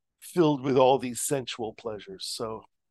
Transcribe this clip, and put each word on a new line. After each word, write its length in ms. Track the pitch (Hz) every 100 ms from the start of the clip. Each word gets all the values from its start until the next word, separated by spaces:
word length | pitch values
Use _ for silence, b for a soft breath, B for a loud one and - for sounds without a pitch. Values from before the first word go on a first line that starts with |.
| _ _
filled 420 | - 175 156 143
with 140 | 135 131
all 220 | 127 135
these 220 | 123 113
sensual 540 | - 143 120 - 110
pleasures. 500 | 113 117 107 95 92 -
So, 360 | - 113 110 - _ _